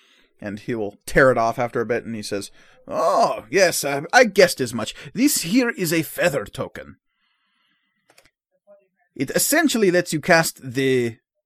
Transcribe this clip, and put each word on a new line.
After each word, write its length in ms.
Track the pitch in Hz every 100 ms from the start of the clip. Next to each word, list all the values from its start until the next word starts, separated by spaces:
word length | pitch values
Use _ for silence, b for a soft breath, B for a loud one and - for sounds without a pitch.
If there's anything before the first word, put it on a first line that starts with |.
| b b b b
And 180 | 104 101
he 160 | -
will 220 | 117 104 - -
tear 240 | - 131
it 80 | 120
off 180 | 113 117
after 240 | 123 -
a 60 | 113
bit, 180 | 117
and 120 | 98 113
he 60 |
says, 280 | 104 101 101 b b b -
"Oh, 560 | 98 165 190 151 110 -
yes, 360 | 160 180 -
uh, 160 | 143 143 156
I 120 | 254
guessed 360 | 240 190 175 -
as 140 | 123
much. 180 | 117 107 - 143
This 280 | 165 277 -
here 280 | 165 240 233
is 220 | 196 170
a 100 | 165
feather 420 | 151 - 165 139
token." 520 | 101 - 92 - 69 - _ _ _ _ _ _ _ _ _ _ _ _ _ _ _ _ _ - _ _ _
It 160 | - -
essentially 640 | - - 302 320 240 196
lets 200 | 175 175
you 80 | 156
cast 520 | 160 165 160 - 135
the 460 | 120 135 131 117 113 _ _